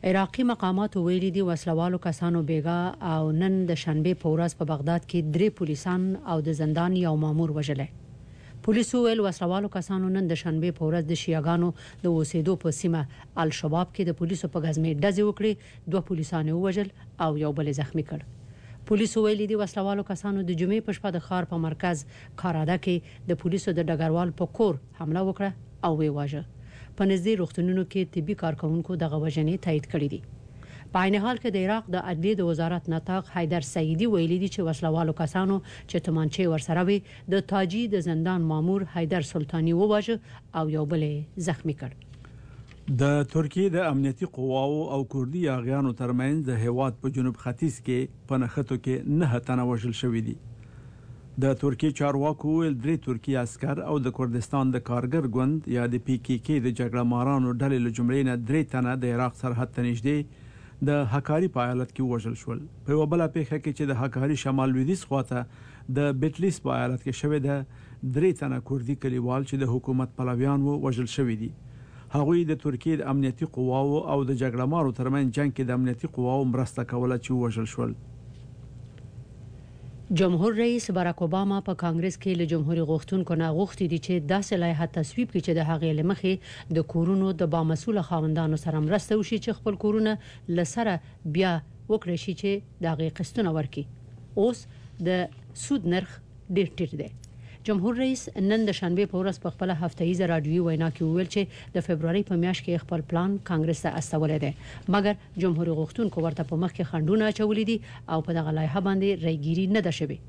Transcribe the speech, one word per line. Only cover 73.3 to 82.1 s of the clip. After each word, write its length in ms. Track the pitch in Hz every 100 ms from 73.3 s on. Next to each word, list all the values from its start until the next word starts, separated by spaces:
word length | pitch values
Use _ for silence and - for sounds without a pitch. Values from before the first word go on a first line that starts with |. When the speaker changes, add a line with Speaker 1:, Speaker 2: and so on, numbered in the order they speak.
| 120 156 -
Speaker 2:
قواو 400 | 127 127 139 147 160
او 80 | 143 131
د 80 | 131
جګړه 240 | 131 117 131
مارو 180 | 165 143 117
ترمنځ 340 | 127 139 131 113
جنګ 120 | 143 131
کې 80 | 127
د 0 | 127
امنیتي 300 | 127 123 160 -
قواو 280 | 123 131 135
مرسته 340 | 127 131 - 120
کوله 260 | 123 123 123
چې 80 | 120
ووژل 360 | 127 120 110 113
شول. 180 | - 117 113 - - - - - - - - - - - - - - - - - - - - - 170
Speaker 1:
جمهور 340 | 185 175 208 220
رئیس 260 | 233 240 - 185
باراک 240 | 175 165 170
اوباما 320 | 180 202 196 196
په 60 | 180
کانګرس 360 | 170 165 185